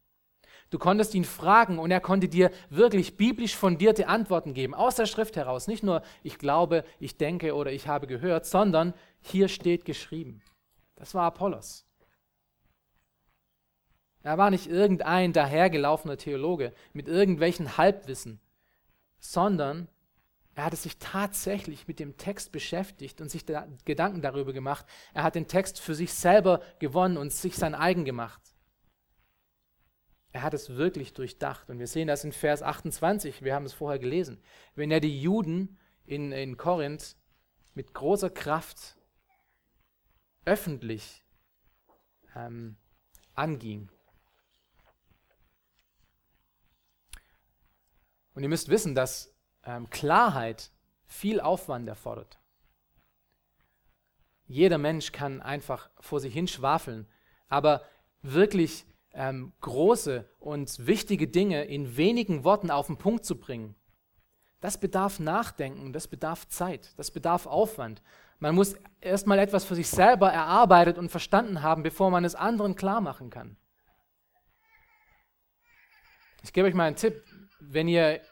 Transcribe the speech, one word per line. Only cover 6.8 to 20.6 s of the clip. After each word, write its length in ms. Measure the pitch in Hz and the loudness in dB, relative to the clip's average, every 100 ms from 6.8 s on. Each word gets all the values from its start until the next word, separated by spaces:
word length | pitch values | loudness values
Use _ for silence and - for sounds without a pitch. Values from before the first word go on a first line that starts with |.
| - - | -2 -10
ich 180 | 139 - | -10 -4
denke 380 | 151 175 160 | -2 -2 -4
oder 160 | 143 139 | -4 -4
ich 160 | 135 135 | -6 -4
habe 220 | 143 139 | -4 -4
gehört“, 380 | 123 175 165 - | -4 -2 -2 2
sondern, 480 | 190 208 160 170 - _ _ | 2 4 4 2 -2 _ _
„Hier 260 | - 190 190 | -4 2 2
steht 380 | - 175 175 | 2 0 -2
geschrieben.“ 580 | - 143 - 160 135 107 _ _ _ _ _ _ | -2 -12 -10 -12 -12 -16 _ _ _ _ _ _
Das 180 | - | -8
war 100 | 190 | -2
Apollos. 640 | 170 - 190 120 - - _ _ _ _ _ _ _ _ _ _ _ _ _ _ _ _ _ _ _ _ _ _ _ _ | 0 0 -4 -4 -10 -18 _ _ _ _ _ _ _ _ _ _ _ _ _ _ _ _ _ _ _ _ _ _ _ _
Er 160 | 147 160 | -4 2
war 120 | 202 | 4
nicht 160 | 185 - | 2 0
irgendein 680 | 175 208 185 151 180 180 | 2 4 2 2 2 4
dahergelaufener 840 | 160 139 156 185 160 143 151 151 139 | 4 4 4 4 4 0 0 -2 -8
Theologe 560 | 147 139 156 175 120 - - | -6 -4 -2 -2 -6 -10 -16
mit 140 | 143 143 | -14 -2
irgendwelchen 720 | 170 202 156 165 175 143 - | 2 4 4 2 0 -2 4
Halbwissen, 640 | 180 196 - 131 120 107 _ _ _ _ _ _ _ _ | 4 4 -4 -12 -12 -16 _ _ _ _ _ _ _ _
sondern 680 | - 175 196 175 139 160 175 _ _ _ _ _ _ | -4 0 2 2 -2 -6 -12 _ _ _ _ _ _
er 80 | - | -6